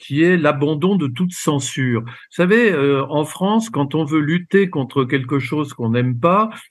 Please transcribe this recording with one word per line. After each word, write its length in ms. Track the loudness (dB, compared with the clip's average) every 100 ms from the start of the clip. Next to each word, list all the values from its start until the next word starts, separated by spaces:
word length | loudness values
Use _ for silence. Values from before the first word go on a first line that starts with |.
qui 240 | -6 0
est 120 | 4 4
l'abandon 600 | 2 0 0 0 0 0
de 100 | 0
toute 260 | -2 -4
censure. 680 | -4 -2 -2 -2 -4 -2 -2
Vous 80 | -4 -14 -10
savez, 420 | 0 2 4 4
euh, 320 | 2 2 0 0
en 160 | -2
France, 460 | -4 -2 0 0 0
quand 240 | -2 -2
on 100 | -2
veut 140 | -2 0
lutter 500 | 0 -2 2 2 2
contre 360 | -2 -4 -2
quelque 340 | 0 -2 -2 -4
chose 360 | -2 -4 -4
qu'on 160 | -4 -2
n'aime 280 | 0 0 0
pas, 320 | 2 2 0 -6 -14